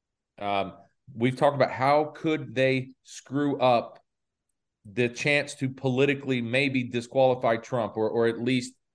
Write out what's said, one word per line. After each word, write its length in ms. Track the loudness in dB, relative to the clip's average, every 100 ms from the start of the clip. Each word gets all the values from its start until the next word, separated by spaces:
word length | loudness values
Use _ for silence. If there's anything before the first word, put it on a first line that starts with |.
| _ _ _ -8
Um, 360 | -2 -2 -2 -8 -20 _ -18 -2
we've 200 | -2 2
talked 200 | 2 4
about 160 | 0
how 420 | 2 2 4 2 -4
could 380 | -4 -2 -4
they 380 | 0 2 2 -4 -14
screw 560 | -20 -20 -8 -2 -2 2
up 400 | 4 4 0 -12 _ _ _ _ _ _ _ _ -8
the 240 | -2 -2
chance 460 | -2 0 0 0 -6
to 140 | -6
politically 720 | -4 -2 2 2 0 -2 -4
maybe 420 | 0 0 0 -2
disqualify 760 | -2 -6 -2 2 2 2 0 0
Trump 400 | -2 -4 -2 -2
or, 100 | -2
or 180 | 0 0
at 120 | 0
least, 340 | 0 0 -2 -12 _